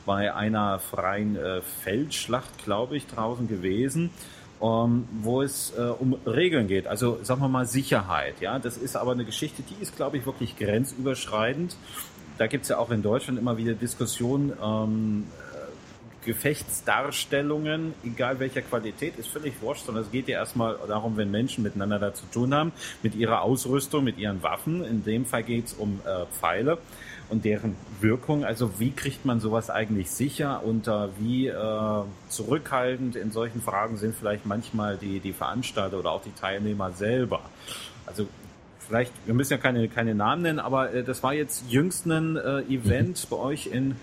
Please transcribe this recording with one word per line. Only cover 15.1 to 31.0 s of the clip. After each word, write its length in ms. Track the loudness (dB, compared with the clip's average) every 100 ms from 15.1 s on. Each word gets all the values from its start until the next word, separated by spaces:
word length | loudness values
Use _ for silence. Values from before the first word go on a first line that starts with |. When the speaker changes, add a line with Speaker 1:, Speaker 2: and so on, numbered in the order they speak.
| 0 -4 -12
Speaker 1:
äh, 840 | -14 -12 -12 -14 -18 -20 -20 -8 -4
Gefechtsdarstellungen, 1700 | 0 0 0 -4 -4 2 4 2 -4 0 0 2 0 0 -2 -2 -6
egal 360 | -8 -2 0 0
welcher 200 | -2 -2
Qualität, 560 | -2 -2 -2 -6 -6 -6
ist 120 | -8
völlig 340 | -6 -6 -4
wurscht, 240 | -6 -4 -4
sondern 160 | -4
es 80 | -2
geht 160 | -4 -2
ja 120 | -2
erstmal 360 | -2 0 0 0 -2
darum, 280 | 0 0 0
wenn 140 | 2
Menschen 320 | 2 0 0
miteinander 380 | -2 0 0 2
da 140 | 0
zu 100 | -2 -6
tun 200 | 0 4
haben, 200 | 4 2 -2 -14 -2
mit 140 | -2
ihrer 280 | 2 4 4
Ausrüstung, 600 | 4 2 2 0 2 2
mit 160 | 2 0
ihren 240 | -2 0
Waffen. 420 | 0 0 -2 -2
In 200 | 0 0
dem 200 | 2 0
Fall 200 | 0 -2
geht's 280 | 0 -2 -2
um, 280 | -4 -4 -2
äh, 220 | -2 -4 -4
Pfeile 460 | 0 0 4 2 2 -4 -18 -16 -16 -2
und 140 | 0
deren 320 | 2 2 0 -4 -10 2
Wirkung. 440 | 4 4 2 2
Also 360 | 2 0 0 2
wie 100 | 0
kriegt 340 | 0 -6 -2
man 140 | 2 2
sowas 320 | 2 0 2
eigentlich 400 | -2 2 0 0
sicher, 520 | 0 -2 0 -2 0 0
unter 440 | 0 2 0